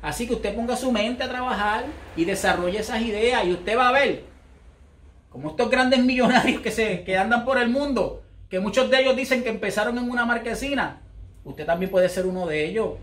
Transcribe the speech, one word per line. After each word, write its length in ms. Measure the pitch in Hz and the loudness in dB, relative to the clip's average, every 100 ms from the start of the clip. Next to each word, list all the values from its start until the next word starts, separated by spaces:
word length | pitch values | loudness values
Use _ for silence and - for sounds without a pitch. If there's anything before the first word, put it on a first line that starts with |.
Así 260 | 156 151 240 | -6 -6 -4
que 60 | |
usted 200 | 226 208 | -2 -4
ponga 220 | 220 233 247 | -4 -4 -2
su 160 | 262 | 0
mente 320 | 226 220 247 | 0 -2 -2
a 60 | 254 | -6
trabajar 560 | 247 247 202 208 220 262 311 - - | -4 -4 -2 0 -2 -4 -10 -12 -2
y 80 | 170 | -2
desarrolle 540 | 185 196 175 180 202 | 2 0 2 0 -2
esas 220 | 214 233 | -4 -2
ideas 440 | 233 208 233 262 180 | -2 2 2 2 0
y 60 | |
usted 260 | 175 202 226 | 0 0 2
va 120 | 247 | 4
a 40 | |
ver 300 | 269 262 143 - - - - - - - - - - _ | 4 2 0 -8 -20 -20 -20 -20 -20 -20 -20 -20 -20 _
como 220 | - 151 | -12 -10
estos 180 | - 226 | -2 2
grandes 300 | 254 254 254 | 4 4 4
millonarios 600 | 254 254 240 247 254 - | 4 4 4 4 4 0
que 100 | 220 | -2
se, 320 | - 214 180 | -2 0 -2
que 140 | - 185 | 0 0
andan 280 | 214 233 247 | 2 2 2
por 120 | 262 | 2
el 120 | 240 | 2
mundo, 540 | 262 285 240 180 - - - - | 0 0 0 0 -4 -16 -20 -6
que 100 | 185 | -4
muchos 300 | 208 262 254 | 0 2 4
de 120 | 262 | 4
ellos 140 | 262 262 | 4 2
dicen 280 | 269 254 | 0 0
que 60 | 233 | 0
empezaron 480 | 214 208 196 214 240 | -4 -2 0 0 -2
en 120 | 247 | -2
una 160 | 240 240 | -2 0
marquesina, 760 | 233 226 220 269 277 160 - - - - - | -2 -2 -6 -2 -2 -4 -6 -20 -18 -20 -18
usted 220 | - 131 151 | -16 -10 -2
también 260 | 170 185 | -2 2
puede 180 | 185 180 | 2 2
ser 160 | 180 185 | 2 -2
uno 220 | 185 175 | -2 -2
de 180 | 151 156 | -2 -2
ellos. 260 | 202 220 - | -2 -4 -6